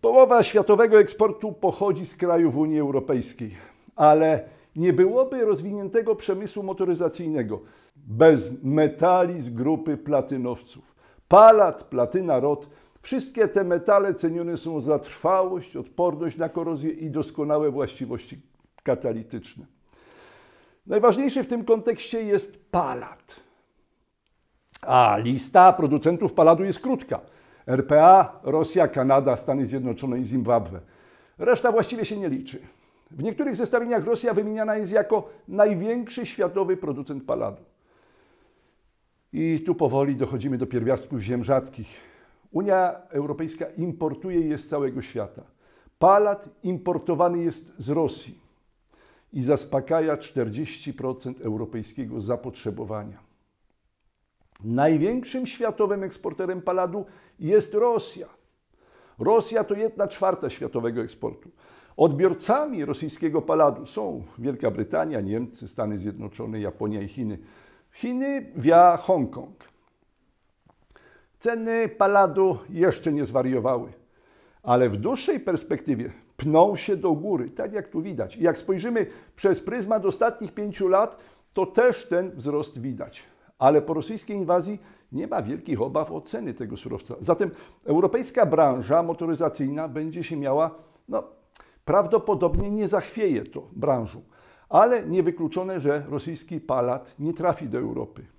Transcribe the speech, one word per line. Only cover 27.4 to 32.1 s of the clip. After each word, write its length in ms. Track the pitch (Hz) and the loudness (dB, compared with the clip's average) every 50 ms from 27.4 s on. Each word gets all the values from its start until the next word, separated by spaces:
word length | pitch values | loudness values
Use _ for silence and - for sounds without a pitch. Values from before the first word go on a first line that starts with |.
| _ _ _ _ _ - | _ _ _ _ _ -4
R 160 | 127 131 135 | -2 -2 0
P 180 | 139 147 151 156 | 4 6 8 10
A, 360 | 180 190 196 175 - - - | 10 10 10 8 4 -2 -10
Rosja, 460 | - 131 139 156 160 160 160 180 165 147 | -6 -2 0 0 0 0 2 2 2 2
Kanada, 480 | - 143 127 135 139 139 135 135 123 | 2 -2 2 4 4 4 4 2 0
Stany 300 | 117 - - 135 135 135 | 0 -2 -4 -2 -2 -2
Zjednoczone 540 | 110 127 135 127 127 113 - - 135 123 123 | -4 -4 -6 -6 -6 -6 -6 -6 -6 -6 -6
i 40 | 127 | -6
Zimbabwe. 560 | 107 123 131 117 117 120 117 104 87 95 87 - _ _ _ _ _ _ _ _ _ _ _ | -4 -4 -4 0 2 0 0 0 -2 -12 -16 -16 _ _ _ _ _ _ _ _ _ _ _
Reszta 340 | - 220 247 240 247 240 | 0 0 0 2 2 0
właściwie 320 | 214 226 220 220 240 226 214 | 2 2 0 -2 -4 -6 -6
się 120 | - | -6